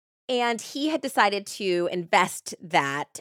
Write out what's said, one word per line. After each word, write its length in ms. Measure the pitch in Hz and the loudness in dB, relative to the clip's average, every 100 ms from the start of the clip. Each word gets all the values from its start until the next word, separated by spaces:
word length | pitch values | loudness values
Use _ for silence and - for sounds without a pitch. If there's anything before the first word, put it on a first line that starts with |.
| _ _ - | _ _ -4
And 320 | 247 240 226 | 0 0 -2
he 260 | - 285 302 | -6 -4 -2
had 140 | 311 | -2
decided 440 | 269 - 208 202 202 | -2 2 2 2 -6
to 420 | - 196 175 175 | -6 0 0 0
invest 640 | 180 170 196 180 - - - | -2 2 4 4 -2 -12 -14
that 580 | 165 165 139 143 - - | 0 0 2 -2 -6 -10